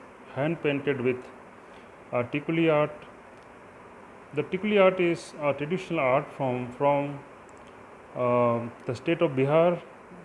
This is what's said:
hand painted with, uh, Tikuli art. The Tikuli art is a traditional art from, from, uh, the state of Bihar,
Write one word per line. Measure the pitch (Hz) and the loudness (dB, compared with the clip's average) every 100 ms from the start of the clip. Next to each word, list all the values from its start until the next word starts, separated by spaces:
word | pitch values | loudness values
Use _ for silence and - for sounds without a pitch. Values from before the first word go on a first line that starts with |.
| - - - - | -18 -20 -12 -4
hand | 151 165 | -2 -2
painted | - 139 139 131 | -2 -2 -2 0
with, | 123 127 - - - - - - - - - | 0 -2 -6 -18 -20 -20 -20 -20 -20 -20 -6
uh, | 123 120 | -4 -2
Tikuli | 147 147 165 165 | -4 -2 0 4
art. | 151 151 - - - - - - - - - - - - - - 143 | 4 2 -2 -18 -20 -20 -20 -20 -20 -20 -20 -20 -20 -20 -20 -12 -8
The | |
Tikuli | 143 185 208 208 | -6 -4 0 4
art | 190 185 | 4 4
is | 170 165 - - | 0 0 -6 -4
a | 147 | -2
traditional | 139 147 185 - 165 | -2 -2 -4 -4 -2
art | 135 135 147 - | 2 2 0 -4
from, | 135 123 123 | -2 -2 -4
from, | 123 143 143 143 139 - - - - - - - - - - | 0 2 2 -2 -8 -14 -20 -20 -20 -20 -20 -20 -20 -16 -4
uh, | 123 123 120 117 117 - - | 2 4 4 2 -4 -10 -8
the | 117 | -6
state | - 165 | -2 0
of | 170 | 2
Bihar, | 131 135 160 170 170 - - - - | 2 2 4 4 2 -6 -20 -20 -20